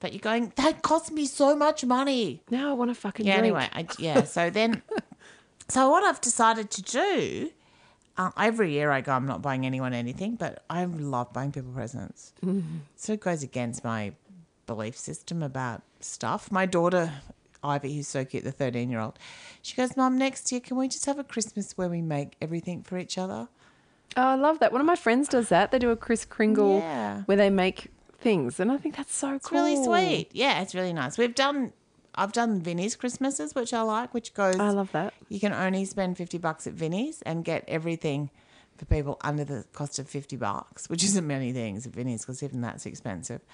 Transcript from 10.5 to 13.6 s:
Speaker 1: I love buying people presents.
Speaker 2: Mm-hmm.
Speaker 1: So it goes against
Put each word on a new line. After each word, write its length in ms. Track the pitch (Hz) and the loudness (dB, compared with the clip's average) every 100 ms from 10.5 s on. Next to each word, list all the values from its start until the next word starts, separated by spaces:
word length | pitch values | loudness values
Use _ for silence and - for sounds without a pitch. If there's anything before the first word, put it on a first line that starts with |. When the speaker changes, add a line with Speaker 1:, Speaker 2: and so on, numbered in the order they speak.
| - - | -8 -6
Speaker 1:
I 140 | 165 | -4
love 480 | 180 160 143 127 120 | -2 -4 -2 -2 -4
buying 200 | 123 139 | -4 -4
people 200 | 143 127 | -6 -8
presents. 600 | 127 113 120 - - - _ | -8 -8 -8 -10 -14 -20 _
Speaker 2:
Mm-hmm. 340 | 185 196 160 160 143 - | -2 -2 -4 -8 -12 -10
Speaker 1:
So 160 | - | -6
it 60 | 214 | -4
goes 220 | 190 165 | -2 -4
against 400 | 135 127 | -4 -4